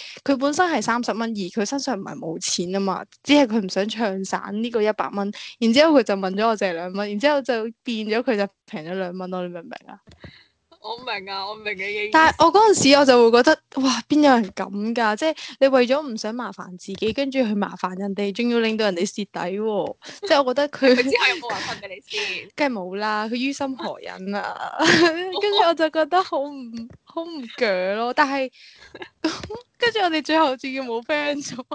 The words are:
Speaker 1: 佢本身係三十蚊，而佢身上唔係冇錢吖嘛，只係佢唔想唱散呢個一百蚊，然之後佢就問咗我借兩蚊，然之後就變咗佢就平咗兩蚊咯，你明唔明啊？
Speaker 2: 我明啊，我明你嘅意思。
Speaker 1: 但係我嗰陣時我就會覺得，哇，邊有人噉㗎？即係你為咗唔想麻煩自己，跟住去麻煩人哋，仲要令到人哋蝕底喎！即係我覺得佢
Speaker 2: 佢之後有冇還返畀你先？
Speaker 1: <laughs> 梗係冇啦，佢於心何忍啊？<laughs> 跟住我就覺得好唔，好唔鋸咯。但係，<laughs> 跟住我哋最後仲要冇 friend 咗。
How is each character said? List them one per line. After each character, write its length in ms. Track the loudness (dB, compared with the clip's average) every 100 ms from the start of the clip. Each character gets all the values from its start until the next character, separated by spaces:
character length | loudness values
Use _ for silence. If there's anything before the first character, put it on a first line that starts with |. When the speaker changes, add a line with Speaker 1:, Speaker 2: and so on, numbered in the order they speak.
| -14 -8
Speaker 1:
佢 140 | -2 0
本 180 | 0
身 100 | 2 2
係 100 | 2
三 220 | 0 -2
十 100 | -2
蚊， 160 | -4 -4
而 60 |
佢 300 | -4 -6 -4
身 160 | -2 -4
上 180 | -4 -6
唔 40 |
係 120 | -6 -10
冇 220 | -8 -6
錢 320 | -6 -4 -2
吖 40 | -2
嘛， 240 | -2 -2 -6 _
只 80 | 4
係 120 | 4
佢 160 | 4 0
唔 80 | -2
想 200 | -2 -4
唱 360 | -2 -4 -4
散 380 | -6 -6 -6 -6
呢 80 | -2
個 100 | 0
一 120 | 0
百 160 | 0 -2
蚊， 240 | -2 -4 -6 -12 -2
然 140 | 2
之 120 | 6
後 140 | 6 6
佢 40 |
就 100 | 4
問 180 | 0 -2
咗 140 | 0 0
我 80 |
借 180 | 0 -2
兩 200 | -4 -6
蚊， 160 | -6 -6
然 80 | 0
之 100 | 2
後 140 | 2
就 120 | 0 -4 -4 -8
變 240 | -8 -6 -2
咗 160 | -2
佢 140 | 0 0
就 160 | -2 _ -14
平 180 | -12
咗 100 | -8 -6
兩 160 | -6 -8
蚊 100 | -8
咯， 140 | -6
你 60 | -8
明 120 | -10
唔 40 |
明 80 | -14 -16 -18
啊？ 60 | -20 _ -20 -20 -20 _ _ _ _ -14
Speaker 2:
我 100 | -12
明 300 | -8 -8 -8
啊， 160 | -8
我 80 | -8 -8
明 200 | -8 -8
你 40 |
嘅 80 | -6
意 160 | -6 0
思。 40 |
Speaker 1:
但 160 | 4 4
係 120 | 6
我 80 | 4
嗰 180 | 6 6
陣 120 | 6 6
時 40 |
我 100 | 6
就 260 | 8 8 8
會 60 | 6
覺 40 | 6
得， 320 | 2 _ -2
哇， 180 | 0 0 0
邊 140 | 4
有 60 | 6
人 100 | 6 2
噉 420 | -6 -8 -6 -4
㗎？ 220 | -2 0 0
即 80 | -2
係 100 | -4 -6 2
你 80 | 4
為 180 | 4 4
咗 120 | 2
唔 160 | -2 -8
想 160 | -8
麻 200 | -8 -10
煩 180 | -10 -16 -16
自 140 | -12
己， 200 | -4 -4
跟 160 | -2 -2
住 140 | 0
去 100 | 2 0
麻 180 | -2
煩 240 | -4 -6 -4
人 160 | -6
哋， 160 | -4 -4
仲 180 | -2 0
要 100 | 2
令 160 | 0 0
到 80 |
人 100 | 0
哋 60 | 0
蝕 140 | -2 -4
底 120 | -8
喎！ 640 | -6 -6 -4 -2 -2 -4 -8 -16 -6
即 60 | 2
係 120 | 2
我 100 | 4
覺 60 | 0
得 80 | 0
佢 240 | 2 4
Speaker 2:
佢 80 | 4
之 80 | 4 2
後 100 | 2
有 80 | 0
冇 80 | -4
還 100 | -6
返 180 | -6 -10
畀 80 | -12
你 120 | -16 -10
先？ 420 | -6 -6 -8 -10
Speaker 1:
<laughs> 40 |
梗 140 | -2 -2
係 40 |
冇 240 | -2 -6 -4
啦， 280 | -2 -2 -2
佢 80 |
於 180 | -2 -4
心 240 | -4 -6 -6
何 220 | -8 -10
忍 360 | -12 -10 -6 -4
啊？ 400 | -4 -6 -8 0
<laughs> 0 | 4 6 6 4 -4 -2
跟 80 | 0
住 80 | 4 4
我 80 |
就 160 | 4 0
覺 160 | 0 2
得 160 | 2
好 160 | 0 -4
唔， 320 | -4 -8 -14 -14 -14 -18
好 200 | _ -4
唔 200 | -4 -6 -8 0
鋸 380 | 0 2 0 0
咯。 180 | 0
但 100 | 2 2
係， 180 | 2 -4 _ -20 -20 -20 -20 -20 _
<laughs> 520 | -6 -4 -12 -14 -12 -2
跟 120 | 0
住 60 | 2
我 100 | 0
哋 160 | 0
最 140 | 2 4
後 180 | 4 0
仲 160 | -6
要 120 | -8
冇 180 | -6 -6
friend 400 | -2 -2 -2 -4
咗。 200 | -6 -10 -10